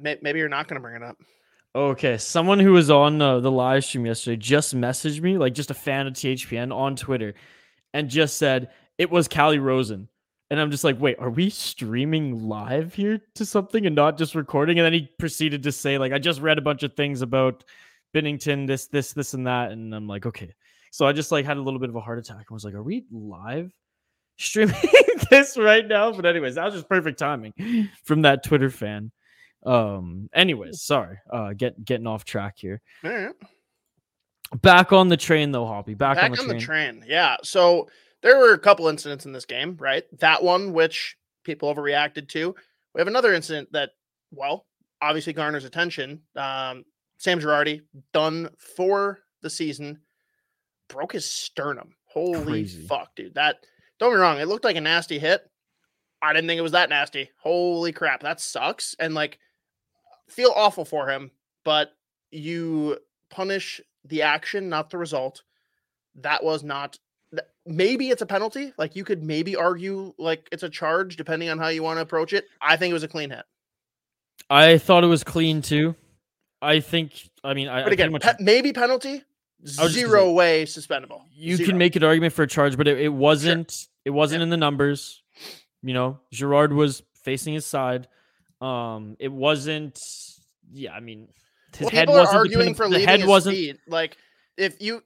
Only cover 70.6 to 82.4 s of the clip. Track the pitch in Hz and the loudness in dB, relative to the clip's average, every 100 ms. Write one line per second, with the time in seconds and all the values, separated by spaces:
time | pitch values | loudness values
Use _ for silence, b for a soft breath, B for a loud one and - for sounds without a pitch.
70.6 | 175 - 160 170 190 170 160 160 170 160 | -10 -6 -2 0 -2 -8 -8 -6 -4 -4
71.6 | 160 160 160 160 160 165 165 202 - _ | -4 -4 -4 -4 -4 -4 -2 -4 -6 _
72.6 | 147 160 180 170 151 160 143 120 - _ | 2 2 2 -2 -4 -8 -10 -12 -18 _
73.6 | _ _ _ _ _ _ _ _ - 139 | _ _ _ _ _ _ _ _ 2 8
74.6 | 156 165 - 175 175 160 - 165 165 156 | 10 8 8 6 6 2 0 -2 0 -2
75.6 | - 147 160 165 _ _ _ _ _ _ | -2 0 0 -4 _ _ _ _ _ _
76.6 | 147 156 147 170 156 - - _ 139 139 | 0 0 2 -4 -4 -10 -20 _ -6 -6
77.6 | 135 127 135 190 160 156 233 233 196 233 | -4 -4 0 2 2 0 -2 0 2 4
78.6 | 277 247 240 254 269 277 - _ _ _ | 2 0 0 -2 -4 -12 -14 _ _ _
79.6 | 147 143 165 190 240 214 190 175 175 160 | -12 -2 0 0 4 6 6 6 6 4
80.6 | 156 - - 143 131 120 - 143 160 180 | 0 -8 -8 -8 -8 -16 -20 -12 -2 0
81.6 | 170 185 175 165 156 160 165 - | 2 2 2 4 4 4 2 0